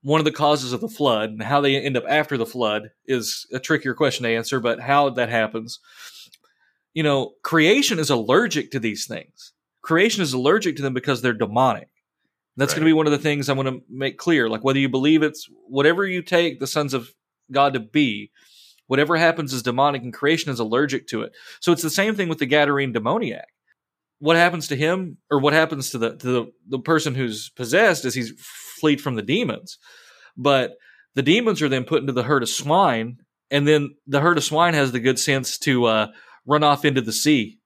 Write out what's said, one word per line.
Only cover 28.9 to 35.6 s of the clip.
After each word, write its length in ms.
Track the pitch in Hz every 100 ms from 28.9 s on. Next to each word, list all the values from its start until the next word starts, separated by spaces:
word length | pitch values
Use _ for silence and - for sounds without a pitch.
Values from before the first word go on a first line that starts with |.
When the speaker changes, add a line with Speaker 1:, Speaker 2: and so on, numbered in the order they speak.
| 143
Speaker 1:
from 160 | 143 117
the 60 |
demons. 560 | 101 170 233 107 - - _ - - _ - -
But 380 | 131 135 120 - _ _ _ -
the 60 |
demons 400 | 131 196 233 170
are 80 | 147
then 160 | 131 123
put 160 | 156
into 100 | 139
the 100 | 127
herd 200 | 120 143
of 60 | 117
swine, 680 | - 139 170 185 117 113 123 _ _ _
and 160 | 143 143
then 280 | 151 143 - -
the 120 | 139
herd 180 | 160 170
of 60 |
swine 300 | - 151 175
has 180 | 156 135
the 80 | 120
good 200 | 120 123
sense 380 | - 135 127
to, 260 | -